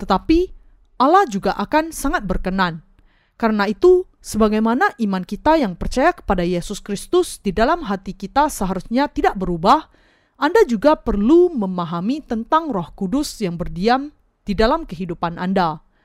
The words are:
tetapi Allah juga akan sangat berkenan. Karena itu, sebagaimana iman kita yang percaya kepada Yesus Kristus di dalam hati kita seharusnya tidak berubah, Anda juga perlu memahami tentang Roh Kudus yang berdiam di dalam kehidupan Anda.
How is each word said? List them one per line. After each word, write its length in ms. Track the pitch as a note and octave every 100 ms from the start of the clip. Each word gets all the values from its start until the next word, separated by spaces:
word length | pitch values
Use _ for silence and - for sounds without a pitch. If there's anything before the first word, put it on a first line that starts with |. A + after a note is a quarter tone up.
tetapi 480 | G3+ F#3+ - E4 F#4 - - _ _ -
Allah 240 | C4+ F#4 F4
juga 280 | F#3+ F#3+ -
akan 320 | G3+ D4+ D#4+
sangat 360 | - C#4 F4 F#3+
berkenan. 560 | F#3 F#3+ F#3+ F3+ D#3+ - _ _ _ _ -
Karena 280 | A3+ G#3+ G3
itu, 400 | - F4+ F4+ - _
sebagaimana 720 | - G#3+ G#3+ G#3+ A3+ B3 G4+ -
iman 240 | G#3 F#3+ F3
kita 320 | G3+ D4+ D#4+
yang 160 | G#3+
percaya 400 | F3 - B3+ D#4+
kepada 320 | F4 - F#3+ F3
Yesus 360 | F3 - G#3
Kristus 600 | - G3 - F4+ E4+ -
di 80 | G3+
dalam 360 | F#3 B3 F4+ A#3
hati 280 | G3 G3
kita 360 | F3 F#3+ C4+ D4
seharusnya 600 | - F#3+ F#3 - A#3 C#4+
tidak 280 | - F#4+ G3+
berubah, 520 | F#3 E3+ F#3+ D4+ - _ _ _ _
Anda 320 | - C#4+ A4 E4+
juga 320 | A3 C#4+ D#4
perlu 560 | - G3+ G#3+ E4+ F4+
memahami 720 | C#4+ F#3+ F3+ E3 E3+ G3 D4 -
tentang 480 | A3+ A#3 D#4+ E4
Roh 160 | G3+ - -
Kudus 400 | F#3+ C4 - -
yang 160 | F#3+ E3+
berdiam 540 | D#3+ E3 G#3+ C4 D4 - _ _
di 160 | - F#3
dalam 320 | A3 E4 D#4+
kehidupan 480 | E3 F3+ E3 E3+ E3+
Anda. 400 | F3+ F#3+ E3+ D#3 _ _